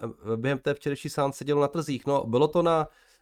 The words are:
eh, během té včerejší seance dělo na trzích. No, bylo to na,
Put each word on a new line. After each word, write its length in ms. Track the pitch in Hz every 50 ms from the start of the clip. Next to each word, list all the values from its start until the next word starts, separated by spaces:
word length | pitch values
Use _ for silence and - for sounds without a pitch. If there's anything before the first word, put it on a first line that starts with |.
eh, 340 | 120 113 - - - 110 113
během 220 | 113 120 139 139 131
té 160 | - 147 143
včerejší 340 | - - 147 143 - - 139
seance 360 | - 151 139 139 135 - 135
dělo 160 | 143 147 147
na 80 | 143 139
trzích. 380 | - 170 143 147 135 120 -
No, 180 | 143 143 139 -
bylo 220 | 113 117 123 151 151
to 140 | 156 175
na, 260 | 170 170 165 160 151 - - _ _ _ _ _